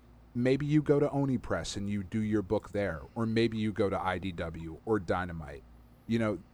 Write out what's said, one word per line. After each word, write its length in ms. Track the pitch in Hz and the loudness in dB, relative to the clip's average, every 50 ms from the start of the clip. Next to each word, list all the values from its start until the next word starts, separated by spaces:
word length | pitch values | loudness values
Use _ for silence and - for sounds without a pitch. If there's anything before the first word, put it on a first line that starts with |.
| - - - - - - - | -20 -20 -20 -20 -20 -6 -2
maybe 320 | 120 120 127 135 139 147 | 2 4 4 4 2 2
you 160 | 143 151 151 | 4 4 4
go 180 | 143 156 143 143 | 6 6 4 4
to 100 | 147 147 | 4 2
Oni 260 | - 139 139 139 127 | 2 0 2 2 0
Press 380 | - - - 101 85 80 - - | 0 0 -2 -2 -2 -2 -4 -6
and 140 | 104 101 101 | -4 -4 -2
you 140 | 104 101 95 | -2 -4 -4
do 160 | 90 - 110 | -2 -2 -2
your 200 | 107 104 107 107 | 0 2 2 2
book 300 | 95 90 107 101 - - | 2 2 0 -2 -2 -4
there, 300 | - 101 101 92 80 76 - - - | -2 -2 -2 -2 -2 -6 -10 -8 -6
or 120 | 117 113 | -4 -2
maybe 320 | 113 110 113 117 113 110 | 0 2 2 2 2 2
you 140 | 110 107 110 | 0 -2 0
go 180 | 95 110 104 98 | 0 0 0 2
to 120 | 95 - | 0 0
I 160 | 95 95 92 | -2 -2 -2
D 140 | 90 87 98 | -2 -4 -6
W 460 | 87 85 90 82 82 82 82 80 80 71 - | -4 -4 -6 -6 -6 -8 -10 -10 -12 -8 -2
or 140 | 113 110 104 | 0 0 0
Dynamite. 640 | 87 82 101 90 90 90 82 80 76 71 73 67 - - - - - - - - - | 0 0 -2 -2 -2 -4 -6 -8 -10 -10 -14 -16 -16 -20 -20 -20 -20 -20 -20 -14 -4
You 120 | - 113 113 | 0 0 2
know, 200 | 113 110 101 82 - - | 2 0 0 -2 -8 -14